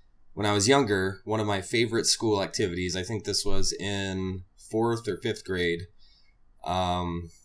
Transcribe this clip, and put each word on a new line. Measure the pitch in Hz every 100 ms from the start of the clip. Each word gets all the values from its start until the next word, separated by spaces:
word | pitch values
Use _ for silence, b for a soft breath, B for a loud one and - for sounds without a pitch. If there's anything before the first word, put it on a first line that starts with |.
| B - -
when | - 104
I |
was | 104 104
younger, | 139 110 98 95 98
one | 101 110
of | 104
my | 98
favorite | - 117 117 113 -
school | - 113 101
activities, | 87 - 98 87 90 87
I |
think | 92 107
this | 104 95 -
was | 104 95
in | - 98 101 98 95 95 95 - - -
fourth | 110 117 113 110
or | 90
fifth | 110 107 -
grade, | 92 87 85 95 - b b b b - -
um, | - 92 90 90 87 85 85 -